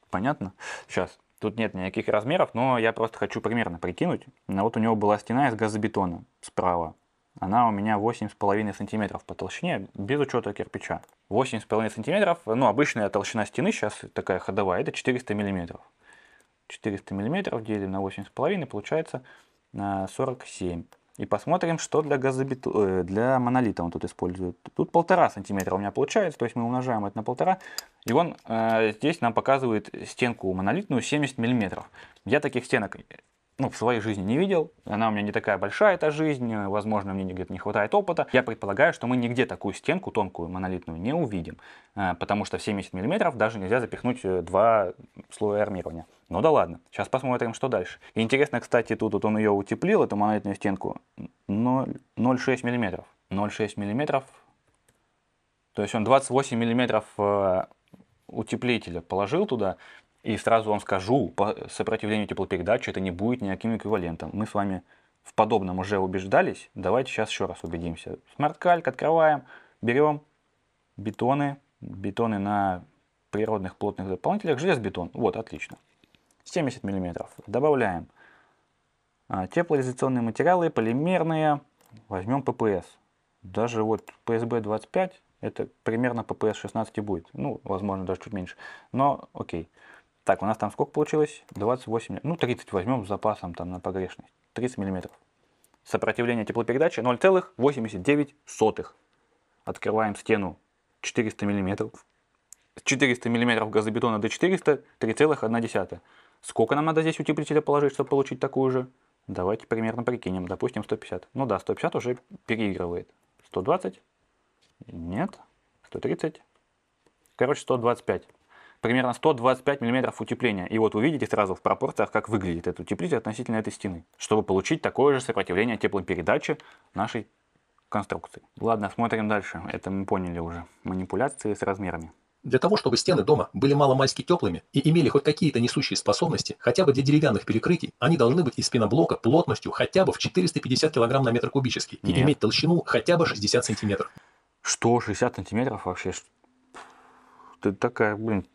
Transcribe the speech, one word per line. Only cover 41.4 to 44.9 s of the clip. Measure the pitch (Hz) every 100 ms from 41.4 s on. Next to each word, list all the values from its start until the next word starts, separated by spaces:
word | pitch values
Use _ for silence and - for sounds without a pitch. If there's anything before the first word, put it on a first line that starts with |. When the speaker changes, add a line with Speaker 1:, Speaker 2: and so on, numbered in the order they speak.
| 78 - - - _
Speaker 1:
А, | - 95 85
потому | 95 101 98
что | -
в |
семьдесят | - 101 92
миллиметров | 92 107 202 180 123
даже | 107 113
нельзя | 92 123
запихнуть, | 113 - 123 123
э, | 98 92
два | 87 95 113 113 90